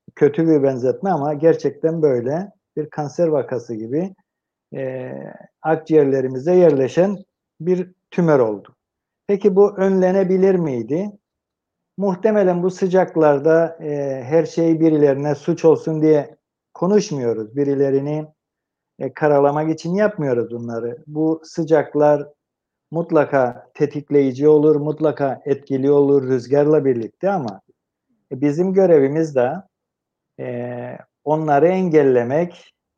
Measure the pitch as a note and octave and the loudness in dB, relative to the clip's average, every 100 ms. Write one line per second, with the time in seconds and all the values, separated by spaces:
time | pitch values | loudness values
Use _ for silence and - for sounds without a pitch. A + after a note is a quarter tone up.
0 | - - C#3+ E3+ E3 D3+ C3+ B2+ B2+ A#2+ | -20 0 0 2 2 2 2 0 -2 -2
1 | G3 E3 C#3+ D3 D#3+ D#3+ C#3 - D#3+ E3 | -2 -2 -2 0 2 2 -2 -4 -4 0
2 | D3+ B2 A#2+ D#3+ G3+ _ _ - D3+ - | 0 0 -2 -6 -8 _ _ -10 -10 -8
3 | C#3+ D#3+ E3 D3 A#2 B2+ - A2 A2+ C#3+ | -8 -2 0 0 -4 -8 -8 -12 -6 -6
4 | F#3+ F#3+ _ _ _ _ _ C#3 C3 C3 | -6 -10 _ _ _ _ _ -12 -10 -10
5 | B2+ C3+ - - - _ D#3 D#3+ - D#3 | -12 -14 -14 -18 -20 _ -4 -4 2 2
6 | C3+ C3+ C3 C3 D3+ F3+ E3+ C3+ B2+ E3 | 4 0 -2 -4 0 4 4 4 0 0
7 | G3 F#3 - _ _ _ D#3+ F#3 F3+ _ | 0 -2 -12 _ _ _ -4 -4 -4 _
8 | _ - E3+ C#3+ A2+ G2+ - _ _ _ | _ -2 2 2 2 -4 -12 _ _ _
9 | _ _ - G3+ G#3 F#3+ G3+ G3+ F#3+ F#3+ | _ _ -4 0 2 4 2 2 0 2
10 | F#3 F#3+ F#3 F#3+ F#3+ F#3 D#3+ B2 A2+ D#3+ | 2 2 0 2 2 2 -2 -4 -4 -6
11 | G3+ G3+ _ _ _ _ _ _ _ - | -6 -12 _ _ _ _ _ _ _ -6
12 | G3 F#3 A3+ G#3+ F#3+ F3 F#3 F3+ F#3 F#3 | -4 -2 0 2 2 0 -2 -4 0 2
13 | F3 E3 D3+ C#3+ D#3 E3 E3 E3 D#3 D3 | 0 2 2 2 2 2 2 -4 -8 -6
14 | C#3 C3 B2 E3 D#3 - E3 D#3+ D#3+ D3+ | -6 -6 -2 0 0 0 0 2 2 4
15 | C#3+ C3+ D3 C#3+ - E3 E3 C#3+ - D#3 | 4 2 -2 -4 -4 0 2 2 0 0
16 | D#3 D3+ C3 - _ _ _ - F3 G#3 | 2 2 0 -12 _ _ _ -6 0 0
17 | - C#3+ A#2 A2 A2 C3 C#3+ C#3 C#3 C3+ | 0 -4 -4 -4 -6 -4 -2 0 0 0
18 | C#3+ D3+ D#3 _ _ _ _ _ _ _ | -2 -6 -8 _ _ _ _ _ _ _
19 | C3+ - D3+ C#3+ C#3+ D3+ D#3+ D#3+ E3 F#3+ | -12 -2 2 4 2 0 -2 -4 -4 -2
20 | G#3 G#3 C#3+ A#2+ A2 A#2 A#2 A2+ A#2+ - | -2 -2 -4 -2 -4 -8 -10 -8 -8 -10
21 | - D3+ D#3+ D#3+ - - D#3 D#3 D#3 D3 | -12 -4 -2 -4 -6 -10 0 0 0 2
22 | D3 D3 C#3+ _ _ _ _ _ _ D#3+ | 2 2 -2 _ _ _ _ _ _ -8
23 | E3+ D#3+ C3+ C#3+ B2 A#2+ - - D3 D3 | -2 0 2 0 0 -4 -18 -4 -4 -4
24 | - C#3+ C3+ B2+ D3+ D3+ D#3 D3 D3 D3+ | -2 0 0 2 4 4 4 2 -2 -4
25 | D#3 C#3 C#3 C3 C#3+ C#3 - C3+ C3+ C#3+ | -4 -2 -4 -4 -4 -6 -4 -2 2 2
26 | C#3 C#3 B2+ C3 A#2+ C#3+ D3 D#3 C3+ A#2+ | 4 2 2 -4 0 0 2 2 2 -2
27 | G#2+ - F#3 G3 A#2+ G2 _ _ _ _ | -6 -6 -4 -4 -6 -12 _ _ _ _
28 | _ _ _ C3+ D3 D3 F#3+ F#3+ F#3+ D#3 | _ _ _ -4 -2 -2 0 2 4 4
29 | C3+ D3+ D#3 C3+ B2 F3 - _ _ _ | 4 0 -2 -2 -2 -4 -12 _ _ _
30 | _ _ _ - B2+ A#2+ B2 A#2+ B2 - | _ _ _ -14 -12 -10 -10 -12 -14 -16
31 | - _ C#3+ D#3 D#3 C#3+ E3 F#3 F3+ D#3 | -20 _ -4 -2 2 2 4 2 2 2
32 | C#3 B2 A#2 D3 F3 - _ _ _ | 4 2 0 -2 -4 -8 _ _ _